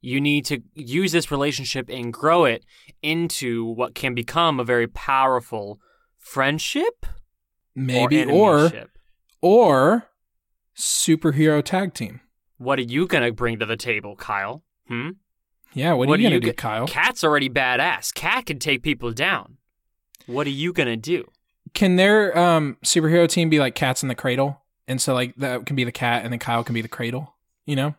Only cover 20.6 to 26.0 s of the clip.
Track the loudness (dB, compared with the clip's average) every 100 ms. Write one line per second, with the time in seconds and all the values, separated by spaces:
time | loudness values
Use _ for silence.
20.6 | -4 0 -2 -2 -4 -6 -6 _ _ _
21.6 | -12 0 4 6 6 6 4 4 4 4
22.6 | 2 -4 0 2 4 4 4 2 2 2
23.6 | 2 0 -2 -2 -4 -4 -2 0 -2 -4
24.6 | _ _ -8 -4 0 0 -2 -4 -6 -4
25.6 | -4 -2 -2 -2